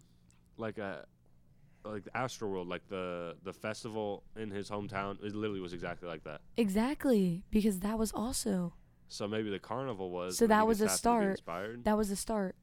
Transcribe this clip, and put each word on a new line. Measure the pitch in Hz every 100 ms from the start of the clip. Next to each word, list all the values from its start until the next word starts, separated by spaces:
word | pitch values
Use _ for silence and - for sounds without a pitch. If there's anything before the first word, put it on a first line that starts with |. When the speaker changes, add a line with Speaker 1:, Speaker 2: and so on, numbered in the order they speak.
| - - - - _ -
Speaker 1:
like, | 110 107
a, | 98 80 - _ - - - - - -
like, | 104 107
the | -
Astroworld, | 117 127 - 104 95 90
like, | 90 -
the, | 95 90 87 85 78
the | 92
festival | - 107 104 117 110 104 98 - 107
in | 107
his | 101 95
hometown, | 104 101 98 98 98
it | 104
literally | 104 107 98
was | 87
exactly | 87 87 85 87
like | 80
that. | 78 73 - -
Speaker 2:
Exactly, | 208 196 240 302 285 220 180 170 -
because | 214 214 185
that | 202 220
was | 220
also | - 226 269 214 190 175 - - - -
Speaker 1:
So | - 104
maybe | 107 110
the | 92
carnival | - 117 135 98 92
was, | 90 90 90
Speaker 2:
So |
Speaker 1:
and | 233
he | 214
Speaker 2:
that | 220
was | 208
Speaker 1:
just | 208 185
Speaker 2:
a | 233
Speaker 1:
happened | 233
to | 196
be | 190
Speaker 2:
start. | - 85
Speaker 1:
inspired. | 104 120
Speaker 2:
That | 214 214
was | 196
a | 196
start, | - 214 185 -